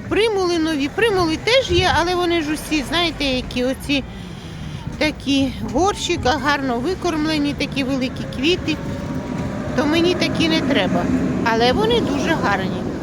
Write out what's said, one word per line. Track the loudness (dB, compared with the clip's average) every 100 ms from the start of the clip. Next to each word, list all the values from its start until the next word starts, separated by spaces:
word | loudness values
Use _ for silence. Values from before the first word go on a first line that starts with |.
| -2
примули | 2 2 2 2 2
нові. | 0 0 -2
Примули | 0 2 4 2 0
теж | 2 2 4
є, | 4 4 4
але | 2
вони | 2 2 0
ж | 0
усі, | -4 -2 -2 0
знаєте, | 0 0 0
які | -2 -2 -2 -2
оці | -2 -2 -2 -2 -2 -10 -12 -12 -12 -10 -10 -8 -8 -2
такі | -2 -2 0 2 2 -2
в | -2
горщиках, | 0 2 0 -2 0 0 2
гарно | 2 0 0 -2
викормлені, | -2 -2 -2 0 0 0 0
такі | -2 -4 -2
великі | -2 0 -2 -4 -8 -2
квіти. | 0 0 0 -4 -4 -6 -6 -6 -4 -4 -4 -4 -4 0
То | 2
мені | 4 2
такі | 2 0 2 2
не | 2
треба. | 2 2 2 0 2 0 0 0 0
Але | 4 4
вони | 4 4 2
дуже | 2 0 0
гарні. | 0 0 0 -2 -4 -4 -6